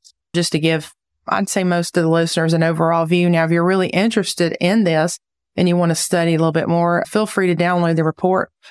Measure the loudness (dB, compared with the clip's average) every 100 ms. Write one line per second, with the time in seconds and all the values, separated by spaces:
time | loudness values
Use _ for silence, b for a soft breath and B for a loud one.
0 | _ _ _ -4 -2 0 0 -2 -4 -18
1 | _ _ -6 -4 -2 -2 0 0 -2 0
2 | 2 2 0 -2 0 2 0 0 0 0
3 | 0 2 2 2 2 2 2 2 0 0
4 | 0 0 -2 -2 -2 -2 0 2 2 2
5 | 0 -4 _ _ _ -2 0 2 0 -2
6 | -2 0 2 2 0 0 0 0 0 -2
7 | -2 -4 -2 0 0 0 0 0 0 0
8 | -2 -2 0 0 -2 _ B